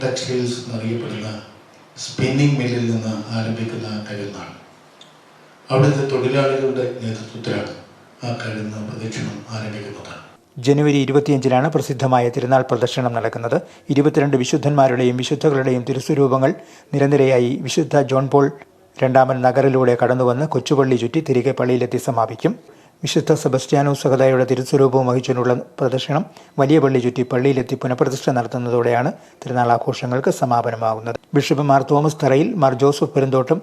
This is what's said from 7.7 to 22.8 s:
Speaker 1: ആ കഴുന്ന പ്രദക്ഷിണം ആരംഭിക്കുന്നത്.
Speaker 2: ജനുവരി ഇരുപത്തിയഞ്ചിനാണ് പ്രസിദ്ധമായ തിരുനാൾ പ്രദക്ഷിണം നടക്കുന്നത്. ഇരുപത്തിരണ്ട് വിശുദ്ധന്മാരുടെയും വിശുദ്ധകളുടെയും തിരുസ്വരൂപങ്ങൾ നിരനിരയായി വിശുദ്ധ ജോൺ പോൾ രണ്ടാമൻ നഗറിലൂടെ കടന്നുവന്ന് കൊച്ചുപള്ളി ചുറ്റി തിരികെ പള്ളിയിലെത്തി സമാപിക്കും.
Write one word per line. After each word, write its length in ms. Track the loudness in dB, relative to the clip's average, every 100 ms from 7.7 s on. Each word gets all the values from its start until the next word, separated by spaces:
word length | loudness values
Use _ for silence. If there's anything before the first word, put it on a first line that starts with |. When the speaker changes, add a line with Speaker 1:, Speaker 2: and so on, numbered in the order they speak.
| -12 -18 -20 -20 -14 -10
Speaker 1:
ആ 40 | -8
കഴുന്ന 360 | -8 -8 -10 -10 -10
പ്രദക്ഷിണം 480 | -10 -10 -8 -8 -10 -12 -10
ആരംഭിക്കുന്നത്. 600 | -10 -10 -12 -14 -16 -18 -20 -20 _ -4
Speaker 2:
ജനുവരി 340 | 2 4 4 2
ഇരുപത്തിയഞ്ചിനാണ് 640 | 2 2 2 2 2 2 2
പ്രസിദ്ധമായ 500 | 0 -2 -2 0 2 2
തിരുനാൾ 280 | -2 2 2 2
പ്രദക്ഷിണം 420 | 0 -2 -2 -4 -2
നടക്കുന്നത്. 400 | -4 -4 -2 -2 -4 -14 -2
ഇരുപത്തിരണ്ട് 440 | 2 2 4 2 2
വിശുദ്ധന്മാരുടെയും 760 | 0 0 0 4 2 4 0 0
വിശുദ്ധകളുടെയും 640 | -2 0 0 2 0 0 -2
തിരുസ്വരൂപങ്ങൾ 600 | -4 -2 2 2 4 2 0 -10 -20 -6
നിരനിരയായി 580 | 0 2 4 4 4 2 -2 -4
വിശുദ്ധ 340 | -2 0 0 2
ജോൺ 160 | 0 2
പോൾ 120 | 4 2 -2 -18 _ _ -2
രണ്ടാമൻ 340 | 2 4 4 2 2
നഗറിലൂടെ 480 | 4 2 4 2 2
കടന്നുവന്ന് 460 | 2 2 2 0 -2 -2
കൊച്ചുപള്ളി 420 | 0 2 2 2
ചുറ്റി 180 | 0 -2 0
തിരികെ 240 | 0 0 0
പള്ളിയിലെത്തി 400 | 0 0 0 -4 -2
സമാപിക്കും. 460 | -2 -2 0 -2 -2 -12 -20